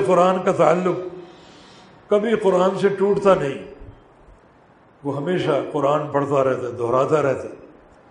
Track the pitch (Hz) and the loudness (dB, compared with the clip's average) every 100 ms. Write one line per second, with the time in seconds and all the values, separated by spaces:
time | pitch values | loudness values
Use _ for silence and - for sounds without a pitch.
0 | 196 175 180 185 196 170 156 175 185 165 | 4 4 4 2 0 2 4 4 0 -4
1 | - - - - - - - - - - | -8 -14 -18 -20 -20 -20 -20 -20 -20 -20
2 | - 208 226 214 196 180 185 190 196 196 | -2 0 2 0 2 2 2 2 0 2
3 | 202 196 196 175 139 131 - - - - | 0 2 4 2 0 -6 -12 -18 -20 -20
4 | _ _ - - _ _ _ _ _ _ | _ _ -20 -20 _ _ _ _ _ _
5 | 139 139 147 180 151 139 - 147 139 151 | -8 -6 -4 -2 0 -2 -2 -2 0 0
6 | 147 139 139 143 131 120 123 117 117 127 | -2 -4 0 0 0 -2 -6 -6 -2 0
7 | 139 151 139 127 - - - - _ _ | 2 2 2 -2 -6 -16 -20 -20 _ _
8 | _ | _